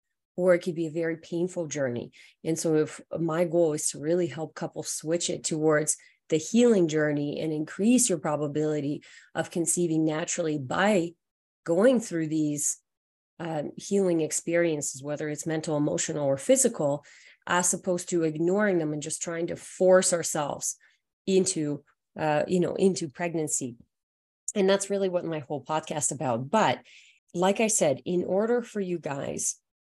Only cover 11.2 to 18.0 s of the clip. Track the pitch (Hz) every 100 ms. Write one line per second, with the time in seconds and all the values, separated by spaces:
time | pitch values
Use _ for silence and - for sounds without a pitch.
11.2 | _ _ _ _ - 170 247 240 220 170
12.2 | 156 156 151 147 - - _ _ _ _
13.2 | _ - 165 156 147 - - 196 190 165
14.2 | 151 - - 170 170 147 143 131 143 147
15.2 | 156 147 160 156 160 147 147 170 - 156
16.2 | 143 139 - 262 233 226 147 147 - -
17.2 | - _ - 175 180 180 190 180